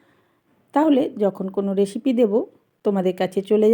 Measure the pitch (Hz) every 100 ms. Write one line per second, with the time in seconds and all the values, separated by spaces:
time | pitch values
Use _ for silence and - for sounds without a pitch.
0 | _ _ _ _ _ _ _ 277 320 262
1 | 294 214 202 190 190 196 196 196 196 226
2 | 269 233 226 214 381 _ _ _ 208 196
3 | 185 180 185 190 190 214 214